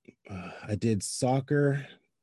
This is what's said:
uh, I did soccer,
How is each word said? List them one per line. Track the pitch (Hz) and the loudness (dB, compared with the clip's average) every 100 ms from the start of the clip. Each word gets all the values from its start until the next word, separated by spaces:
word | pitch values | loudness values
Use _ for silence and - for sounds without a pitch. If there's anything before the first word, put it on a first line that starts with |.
| - - - | -20 -20 -12
uh, | 95 90 - - | -10 -10 -12 -4
I | 104 | 0
did | 117 104 | 2 0
soccer, | - - 127 135 135 147 143 139 135 - _ _ | -2 -2 2 2 2 4 4 2 -4 -16 _ _